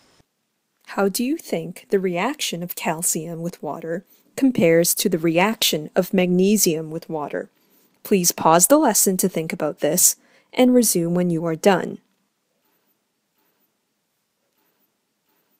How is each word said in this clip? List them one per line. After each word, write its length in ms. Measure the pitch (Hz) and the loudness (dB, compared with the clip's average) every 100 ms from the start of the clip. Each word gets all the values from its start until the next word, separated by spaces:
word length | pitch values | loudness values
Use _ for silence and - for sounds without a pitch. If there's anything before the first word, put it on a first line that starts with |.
| _ _ _ _ _ _ _ _ - | _ _ _ _ _ _ _ _ -12
How 220 | - 196 | -4 -2
do 120 | 190 | -2
you 140 | 240 330 | -4 -6
think 500 | - 180 165 180 - | -6 -8 -8 -14 -4
the 100 | 202 | -2
reaction 640 | 185 175 214 294 - 170 | -2 -4 -4 -6 -8 -8
of 120 | 175 - | -10 -8
calcium 680 | - 160 170 - 160 165 | -6 -4 -4 -4 -6 -10
with 200 | 170 - | -10 -10
water 440 | 156 - 160 170 - _ _ - | -10 -10 -8 -10 -12 _ _ 0
compares 580 | 269 247 175 165 170 - | 0 4 4 6 4 0
to 140 | 208 | -2
the 80 | 175 | 0
reaction 720 | 165 165 196 226 - 165 151 - | 0 2 0 0 -2 -2 -4 -4
of 160 | 180 | 0
magnesium 760 | 190 180 180 190 214 190 156 160 | 0 2 2 4 2 2 -2 -6
with 180 | 160 - | -12 -10
water? 400 | 160 143 - - _ _ _ _ _ | -10 -8 -10 -12 _ _ _ _ _
Please 280 | - 202 175 | -2 0 2
pause 360 | - 165 165 - | 2 4 4 6
the 100 | 294 | 4
lesson 400 | 302 208 - 185 | 4 2 0 0
to 100 | 190 | -2
think 240 | 170 160 | -4 -6
about 280 | 190 151 - | -6 -6 -4
this 360 | 147 180 - - _ _ _ | -2 2 0 0 _ _ _
and 200 | - 254 | 2 4
resume 400 | 247 226 185 165 | 4 2 0 0
when 160 | 175 180 | 0 -2
you 160 | 165 170 | -2 -4
are 100 | 160 | 0
done. 400 | 202 180 - - _ _ _ _ _ _ _ _ _ _ _ _ _ _ _ _ _ _ _ _ _ _ _ _ _ _ _ _ _ _ _ _ _ _ _ | 2 2 0 -10 _ _ _ _ _ _ _ _ _ _ _ _ _ _ _ _ _ _ _ _ _ _ _ _ _ _ _ _ _ _ _ _ _ _ _